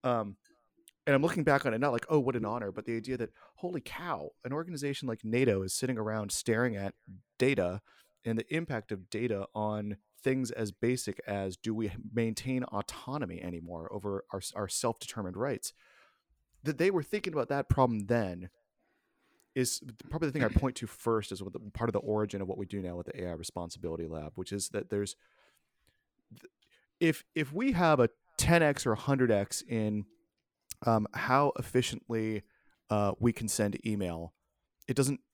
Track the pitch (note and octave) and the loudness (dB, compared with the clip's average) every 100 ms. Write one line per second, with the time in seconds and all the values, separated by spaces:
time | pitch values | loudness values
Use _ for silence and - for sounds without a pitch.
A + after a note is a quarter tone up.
0 | C3 A#2+ G#2 G2+ _ _ _ _ - _ | 2 0 0 -8 _ _ _ _ -20 _
1 | - C#3 D3 F#3+ D3+ C#3 C#3 A2+ C#3+ A#2+ | 2 4 4 2 2 4 2 0 0 0
2 | - D#3 C3 B2 G#2+ A#2 G#2 F#2+ A2 A2+ | 2 2 2 0 -2 -4 -4 -6 -6 -6
3 | A2+ B2+ A2 _ - _ F3 F3 - - | -4 -6 -6 _ -20 _ -8 -8 -8 -10
4 | F3 A#2 D2+ _ B2 C#3+ E3+ D#3 C#3+ C#3 | -6 -6 -6 _ -6 -6 -6 -4 -4 -4
5 | C3 A2+ A2 A#2+ C3 G2 F#2+ - B2+ A#2+ | -4 -4 0 4 6 4 2 -2 -2 -2
6 | G#2+ A2 G2+ - - A2 B2 G#2 G2 - | -2 -2 -4 -4 2 2 2 0 -6 -8
7 | - F#2 _ _ C3 C3+ F2+ G2 _ _ | -18 -20 _ _ 2 4 0 -2 _ _
8 | _ _ A#2 A2+ - D#3 E3+ B2 - G2+ | _ _ -4 -2 -2 -4 -4 -6 -6 -10
9 | F2+ G#2+ A#2 G2+ G2 G#2+ G#2+ G#2+ G#2 G2+ | -6 -4 -2 -2 -4 -2 -2 -2 -4 -8
10 | _ _ - C3 B2 - G#2+ - A#2 B2+ | _ _ 0 0 0 -2 -4 0 0 0
11 | - G2 - G2+ F#2+ F#2 A2 A2 G#2+ F2+ | -2 -8 -4 -2 -2 -4 -4 -2 -2 -6
12 | - A2+ A2+ G#2+ C3 C3 B2 G2+ - - | -6 -2 0 -2 -2 -2 -2 -6 -6 -10
13 | - C#3+ - F2+ F2+ E2+ E2 E2+ E2 G#2 | -8 -6 -6 -6 -8 -8 -8 -10 -8 -6
14 | G2+ G2 - G2 - G#2 G2+ - A#2+ A#2 | -4 -4 -4 -8 -6 -6 -4 0 -2 -2
15 | - - F#2 F2+ B2+ A#2+ - - _ _ | -8 -6 -6 -4 -2 -2 -6 -14 _ _
16 | _ _ _ _ _ _ C#3+ C#3 F3+ F#3+ | _ _ _ _ _ _ -6 2 2 2
17 | C#3+ G#3 F#3 D#3 A#2 C#3 C#3 - B2+ A2 | 0 -4 -2 -2 -2 -2 2 4 4 4
18 | G2+ A#2+ G2+ F2+ F2+ _ _ _ _ _ | 2 2 2 -4 -12 _ _ _ _ _
19 | _ _ _ _ _ - B2+ - C3+ A2 | _ _ _ _ _ -2 -2 -2 -10 -18
20 | - D#3+ D#3 C#3 A#2 - C3 B2+ A2+ - | -8 -2 0 2 4 4 2 -2 -10 -4
21 | - A2+ G#2 F#2+ G2 - G#2 - A#2 G2+ | 0 0 0 -8 -8 -10 -10 -2 0 0
22 | - G#2+ G#2 G2+ F#2+ F#2+ G2 G2+ F2+ F2 | 0 0 0 -2 -4 -4 -4 -4 -4 -6
23 | E2+ - F2+ E2 E2 - E2+ - F#2+ D#2+ | -8 -6 -6 -6 -8 -8 -8 -6 -6 -4
24 | E2 D#2+ D2+ - F2+ G2+ F2+ G#2 F#2 G2+ | -6 -6 -8 -8 -6 -4 -4 -6 -2 -2
25 | G2+ - _ _ _ _ _ _ _ _ | -2 -6 _ _ _ _ _ _ _ _
26 | _ _ _ - - _ _ _ _ _ | _ _ _ -20 -20 _ _ _ _ _
27 | E3 D3+ - - C#3+ D#3 C4 F#3 E3+ D3 | 2 2 -4 -4 -2 0 0 4 6 6
28 | A#2+ _ _ - - E3+ D#3 C#3 B2+ G#2+ | 6 _ _ 0 6 8 8 4 0 0
29 | - C3+ B2 G#2 G2+ - - A2+ G#2+ G#2+ | 2 4 6 6 2 -4 -4 -2 0 -2
30 | G#2 _ _ _ _ _ _ - - A2+ | -4 _ _ _ _ _ _ -2 2 4
31 | G#2+ - - C3 C#3+ - B2 B2+ B2+ - | 2 -4 2 4 4 2 0 2 0 -4
32 | - A2+ A2 G#2+ - _ _ _ _ G#2+ | -4 -2 -2 -4 -8 _ _ _ _ 2
33 | G#2 - A#2 - A2 - G#2 - A2+ G#2 | 2 4 2 2 -2 0 0 0 -2 -2
34 | F#2 E2 E2+ _ _ _ _ _ - C3+ | -2 -4 -8 _ _ _ _ _ -4 2
35 | C3+ C#3 _ | 2 0 _